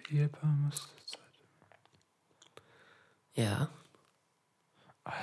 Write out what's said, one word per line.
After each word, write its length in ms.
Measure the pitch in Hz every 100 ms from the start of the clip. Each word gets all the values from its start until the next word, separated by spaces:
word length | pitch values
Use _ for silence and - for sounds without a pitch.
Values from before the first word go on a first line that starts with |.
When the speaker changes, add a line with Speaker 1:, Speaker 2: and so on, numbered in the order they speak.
| -
Speaker 1:
Ehepaar 400 | 147 147 - 151 143 143
müsste 220 | - - - -
es 80 | - - _ _ _ - - _ _ _ _ _ _ - - - - - - _ _ _ -
Speaker 2:
Ja. 340 | 110 101 147 - - - _ _ _ _ _ _ _ _ - _ -
Speaker 1:
Ah, 60 | -